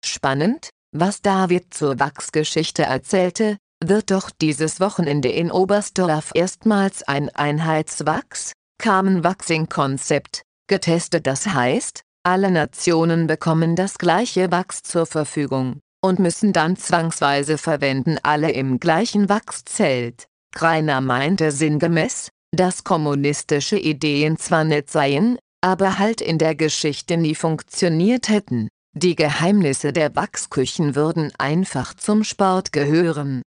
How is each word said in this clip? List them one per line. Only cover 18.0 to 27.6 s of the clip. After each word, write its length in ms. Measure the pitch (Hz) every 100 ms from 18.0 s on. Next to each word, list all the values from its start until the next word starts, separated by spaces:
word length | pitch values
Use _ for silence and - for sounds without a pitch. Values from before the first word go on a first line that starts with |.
| 131 156
alle 300 | - 151 156
im 280 | 131 135 127
gleichen 480 | 170 160 233 208 196
Wachszelt. 1000 | 208 - - - - 180 127 117 120 - _ _
Greiner 480 | - 165 160 156 135
meinte 500 | 131 123 143 190 156
sinngemäß, 800 | 139 156 151 165 165 196 - - _ _
dass 320 | 165 185 -
kommunistische 960 | - 175 151 143 143 147 - 147 - 208
Ideen 580 | 151 143 156 143 151 160
zwar 280 | - 165 156
nett 260 | 147 143
seien, 480 | 165 139 139 220 247 _ _
aber 360 | 180 185 190 185
halt 240 | 208 226
in 160 | - 160
der 160 | 160
Geschichte 640 | 151 156 - 156 139 - 170
nie 160 | 160
funktioniert 960 | 151 165 156